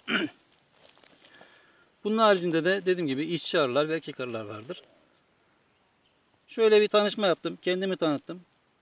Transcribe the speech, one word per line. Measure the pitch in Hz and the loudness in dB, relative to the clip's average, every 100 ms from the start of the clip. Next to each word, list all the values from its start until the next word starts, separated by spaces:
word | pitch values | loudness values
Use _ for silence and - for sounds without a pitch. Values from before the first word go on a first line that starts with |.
| - | -6
<clears throat> | - 339 - _ _ _ _ _ _ _ _ _ - - _ _ _ _ _ | -4 -4 -10 _ _ _ _ _ _ _ _ _ -20 -20 _ _ _ _ _
Bunun | 208 220 | -4 2
haricinde | 220 190 175 160 | 4 4 2 0
de | 165 196 180 | 0 0 0
dediğim | 180 151 | -2 -2
gibi | 131 160 | -4 -4
işçi | 170 - 175 | -6 -2 0
arılar | 131 131 156 | 0 0 0
ve | 160 | -4
erkek | - 139 | -8 -10
arılar | 123 110 107 | -8 -8 -10
vardır. | 107 117 180 - _ _ _ _ _ _ _ _ _ _ _ _ _ _ _ _ | -12 -14 -16 -18 _ _ _ _ _ _ _ _ _ _ _ _ _ _ _ _
Şöyle | - 220 214 | 2 4 6
bir | 208 | 4
tanışma | 214 208 220 196 | 2 2 0 0
yaptım, | 160 165 180 | 0 -4 -6
kendimi | 180 185 196 185 | -4 -2 -2 -2
tanıttım. | 160 147 - 180 - _ _ _ | -2 -2 -6 -16 -18 _ _ _